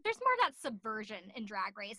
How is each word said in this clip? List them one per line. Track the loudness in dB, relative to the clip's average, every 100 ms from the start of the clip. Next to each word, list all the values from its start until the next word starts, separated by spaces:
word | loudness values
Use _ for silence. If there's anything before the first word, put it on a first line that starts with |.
There's | -2 4
more | 4
of | 6 4
that | 2
subversion | -6 -4 -4 -4 -4 -8 -10
in | -8
Drag | -4 -2 -2 -4
Race, | -10